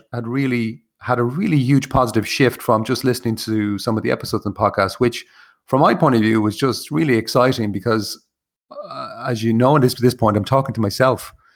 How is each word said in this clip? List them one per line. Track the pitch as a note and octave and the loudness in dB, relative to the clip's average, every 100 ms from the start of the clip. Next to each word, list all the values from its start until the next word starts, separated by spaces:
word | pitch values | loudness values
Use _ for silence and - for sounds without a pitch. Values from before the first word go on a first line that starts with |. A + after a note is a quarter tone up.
| - | -12
had | A#2+ A2+ | -10 -6
really | C3+ C3+ A#2+ A2+ A2+ _ _ | -4 -2 -2 -4 -8 _ _
had | - A#2+ | -4 -2
a | |
really | A#2+ D3+ G#3+ D3 | -2 -2 0 2
huge | B2 C3+ - | 4 2 2
positive | C3+ A#2+ A2 G2+ | 0 2 0 -2
shift | - B2+ - | 0 0 0
from | - A2+ A2 | 0 0 0
just | A#2 | -2
listening | B2+ A#2+ A#2 A2 | -2 -2 -2 -4
to | - A2 G#2 G2+ | -2 -2 -2 -2
some | A#2+ G#2+ | -2 -2
of | |
the | A#2 | -2
episodes | B2 - G#2+ G#2 | -4 -4 -4 -4
and | G2 | 0
podcasts, | G#2 - F#2+ - | 0 2 -2 0
which | B2 - - _ - _ - | -2 -2 -12 _ -20 _ -2
from | C3 | 2
my | F3+ | 4
point | F3+ D#3 A#2 | 4 2 4
of | |
view | G#2+ A2 | 4 2
was | G#2+ G2+ | 0 0
just | C3+ A2 - | -2 -2 -4
really | D3+ D#3 A2+ | -2 0 0
exciting | - C3 B2+ A#2+ G#2 | 0 2 2 0 -4
because, | F#2+ A#2+ A2 G2 - _ _ _ _ _ | -4 -2 -2 -2 -10 _ _ _ _ _
uh, | - G3 C3+ B2 A2+ C3 | -18 -16 -14 -14 -8 -4
as | A2+ | -2
you | A2+ | 2
know, | A2+ B2+ D3+ | 4 4 4
at | |
this, | B2 - | 2 2
this | A#2+ - | 0 2
point, | A2 G#2 | 2 2
I'm | G2 | 0
talking | C3+ C3 A2 | 0 0 -2
to | |
myself | G2+ - C3 A#2 - - _ | -2 2 0 0 -6 -20 _